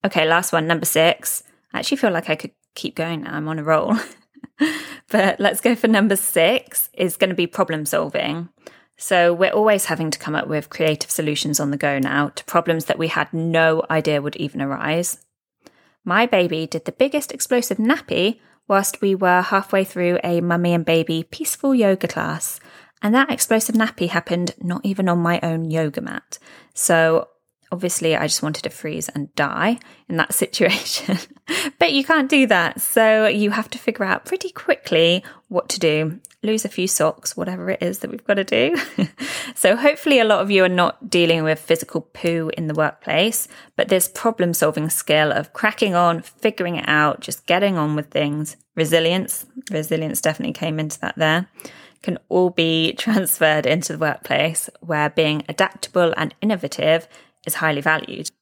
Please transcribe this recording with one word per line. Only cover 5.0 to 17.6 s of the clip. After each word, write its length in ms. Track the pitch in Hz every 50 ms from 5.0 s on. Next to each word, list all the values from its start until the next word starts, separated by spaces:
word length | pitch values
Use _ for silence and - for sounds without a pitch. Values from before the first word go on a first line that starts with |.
| _ _
But 300 | - 214 190 196 - -
let's 220 | 202 202 - -
go 120 | - 233 240
for 140 | 220 - 220
number 300 | 220 202 202 220 196 190
six, 720 | - - - 170 165 175 233 - - - - - - - _
is 220 | - 185 180 -
gonna 180 | - 202 190 180
be 140 | 170 175 170
problem 380 | - - 190 - 160 156 151
solving. 640 | 147 - 156 160 151 - - - - 147 165 170 175 _ _ _ - - _ _ _ _ _
So 340 | - - 196 180 170 175 175
we're 180 | 170 190 -
always 340 | - 208 214 214 208 196 -
having 260 | - 165 156 165 156
to 80 | 160 -
come 160 | - - 151
up 120 | 156 - 139
with 220 | 156 151 143 -
creative 420 | - - 165 156 151 151 - -
solutions 500 | - - 156 151 147 143 - 147 147 143
on 100 | 147 143
the 60 | 143 139
go 200 | - 143 143 139
now 320 | 135 135 139 143 147 143
to 140 | - - -
problems 420 | - - 170 165 - 165 160 151
that 120 | - - -
we 100 | 165 160
had 240 | - - 147 - -
no 500 | 165 160 165 165 165 165 160 160 160 - -
idea 320 | 160 160 160 156 151 143
would 140 | 139 147 147
even 260 | - - 147 - -
arise. 640 | 139 139 139 - - 143 156 170 175 - - - _ _ _ _ _ _ _ _ _ - _ _ _ _ _ _ _
My 220 | - 175 202 233
baby 420 | 240 226 190 180 170 170 160 160 156
did 160 | - 160 -
the 60 | -
biggest 400 | - _ 254 277 277 294 285 -
explosive 460 | - 269 - - 254 247